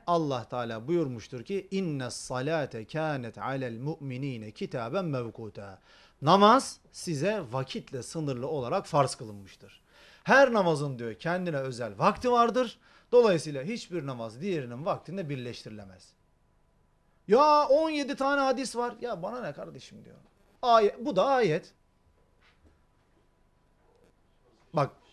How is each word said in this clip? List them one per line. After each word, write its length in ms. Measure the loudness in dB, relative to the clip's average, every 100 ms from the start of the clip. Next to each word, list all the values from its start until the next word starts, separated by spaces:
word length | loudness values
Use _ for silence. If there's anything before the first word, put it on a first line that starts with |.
| 0
Allah 380 | 0 0 -4
Teala 440 | -6 -6 -6 -8 -2
buyurmuştur 540 | -2 -2 -6 -12 -14
ki, 260 | -8 -8 -4
"İnne 400 | -4 -4 -4 -6
salate 760 | -10 -6 -4 0 -2 -2 -8
kânet 540 | -8 -4 -4 -4 -8 -8
alel 400 | -6 -6 -6 -8
mu'minîne 720 | -8 -8 -8 -8 -6 -8 -12
kitaben 540 | -10 -8 -6 -4 -4
mevkûtâ." 720 | -4 -4 -6 -10 -14 -14 -16 -18 _ -20 _ -4
Namaz 580 | 4 8 8 6 2 -14 _
size 500 | -12 -6 -2 -2 -2 -4
vakitle 500 | -6 -6 -8 -8 -12
sınırlı 440 | -8 -6 -6 -4 -4
olarak 400 | -4 -2 -4 0
farz 280 | 2 2
kılınmıştır. 680 | -2 -12 -16 -18 -20 -20 _ _ -20 -20 -10
Her 280 | 4 8 8
namazın 460 | 6 2 2 -2 -6
diyor 160 | -8
kendine 420 | -6 -4 -4 -4 -4
özel 420 | -6 -6 -8 0
vakti 320 | 0 2 2
vardır. 480 | 4 4 2 -2 -6 _ _ 4
Dolayısıyla 500 | 6 6 4 0 -8
hiçbir 440 | -6 -8 -8 -8 -6
namaz 340 | -8 -8 -8
diğerinin 440 | -4 -4 -6 -8
vaktinde 440 | -4 -4 -6 -10 -6
birleştirilemez. 840 | -8 -8 -12 -14 -16 -18 -20 -20 _ _ _ _ _ _ _ _ _ _ _ 4
Ya 380 | 6 8 6 6
on 240 | 4 4
yedi 260 | -2 -4 -2
tane 240 | 0 2
hadis 360 | 0 0 -4 -4
var. 180 | -6 -6
Ya 220 | -8 -8
bana 180 | -8 -8
ne 120 | -10
kardeşim 520 | -10 -14 -16 -20 -20
diyor. 120 | -20 -20 _ _ _ -2
Ayet, 420 | 6 8 6 2
bu 120 | -2 2
da 80 |
ayet. 480 | 4 4 2 0 -6 _ _ _ _ _ _ _ _ _ _ _ _ _ _ _ _ _ _ _ _ _ _ _ _ _ _ _ _ _ _
Bak 180 | -2 -2 -4 _